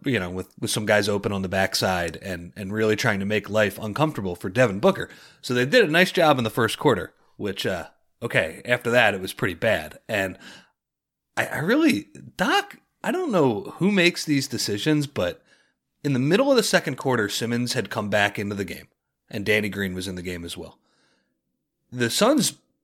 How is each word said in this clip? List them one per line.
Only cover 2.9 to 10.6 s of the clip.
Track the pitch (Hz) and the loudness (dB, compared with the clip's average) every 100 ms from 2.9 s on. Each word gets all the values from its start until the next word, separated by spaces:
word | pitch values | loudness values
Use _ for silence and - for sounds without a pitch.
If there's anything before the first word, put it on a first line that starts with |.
| 104 | 2
trying | 120 101 | 0 0
to | 98 | 0
make | 107 98 | -2 0
life | 107 107 - | 0 0 0
uncomfortable | 107 104 156 151 95 87 | -8 -2 -2 -2 -6 -6
for | 101 | -4
Devin | 104 123 98 | 2 2 2
Booker. | 98 95 - - - _ | 0 0 -6 -16 -20 _
So | - | -4
they | 123 131 | 0 4
did | 247 | 4
a | 185 | 4
nice | 160 185 | 4 4
job | - 160 135 | 4 4 4
in | |
the | 110 | 2
first | - 110 - | 0 0 2
quarter, | 147 101 - _ _ - | 2 2 -2 _ _ -8
which, | 104 95 113 | -8 -4 -4
uh, | 90 78 _ _ - | -4 -8 _ _ -10
okay, | 120 131 80 - | -2 0 -2 -4
after | 107 123 120 | -4 -2 2
that, | 120 110 | 4 4
it | 95 | 2
was | 92 | -6
pretty | - 110 | -4 -4
bad. | 82 113 92 76 - - | 0 0 0 -2 -14 -6
And | 107 95 82 - - | -2 -2 -6 -18 -20